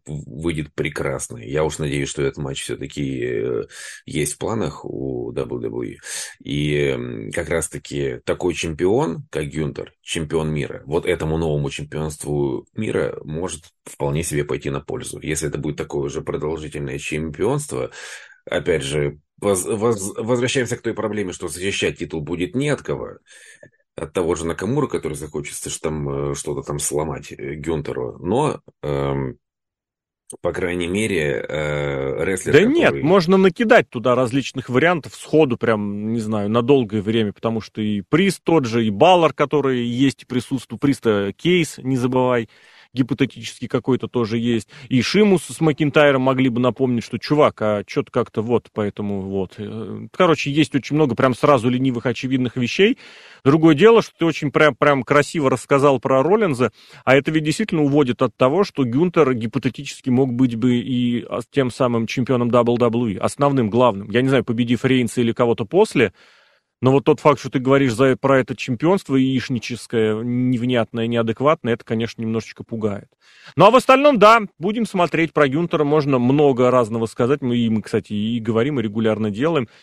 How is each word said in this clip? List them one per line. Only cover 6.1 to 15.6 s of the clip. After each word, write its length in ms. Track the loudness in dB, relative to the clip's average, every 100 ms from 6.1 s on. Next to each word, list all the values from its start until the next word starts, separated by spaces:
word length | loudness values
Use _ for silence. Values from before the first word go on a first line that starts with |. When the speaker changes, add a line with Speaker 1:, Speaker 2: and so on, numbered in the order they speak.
| -12 -12 -14
Speaker 1:
И, 320 | -8 -4 -2 0 0
м, 420 | -2 -6 -10 -8
как 180 | -8 -4
раз-таки 680 | -4 -4 -10 -10 -6 -6 -6 -6
такой 300 | -4 -4 -4
чемпион, 680 | -6 -2 0 0 -2 -6 -8
как 180 | -8 -6
Гюнтер, 460 | -4 -6 -6 -14 _
чемпион 520 | -10 -6 -4 -2 -2
мира, 280 | -4 -6 -10 -6
вот 200 | -4 -2
этому 320 | -2 -2 -2
новому 320 | 0 -2 -4
чемпионству 960 | -8 -10 -8 -8 -8 -6 -4 -2 -6 -10 -10
мира 420 | -4 -2 -4 -6
может 420 | -10 -8 -8 -10 -18 _ -18
вполне 380 | -6 -4 -2
себе 200 | -4 -4
пойти 260 | -4 -6 -6
на 120 | -8
пользу. 380 | -8 -10 -10 -10
Если 260 | -6 -4 -4
это 100 |
будет 200 | -6